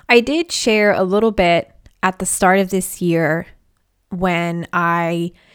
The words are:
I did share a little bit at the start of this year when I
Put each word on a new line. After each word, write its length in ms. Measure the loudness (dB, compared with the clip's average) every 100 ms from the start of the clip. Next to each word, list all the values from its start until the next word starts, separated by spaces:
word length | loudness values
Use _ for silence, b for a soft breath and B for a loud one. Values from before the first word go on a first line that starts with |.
| 2
I 140 | 2
did 320 | 4 0 -4
share 400 | -4 0 2 2
a 100 | 2
little 280 | 0 0 0
bit 380 | 2 2 2 0 -10 _ _
at 180 | -4 -2
the 60 | -6
start 340 | 0 2 2
of 100 | 0
this 320 | -4 -6 -4
year 440 | -2 0 0 -2 -6 -18 _ _ _ _ _
when 580 | -6 -2 -2 -4 -6 -6
I 640 | -4 -2 -2 -2 -4 -6 b b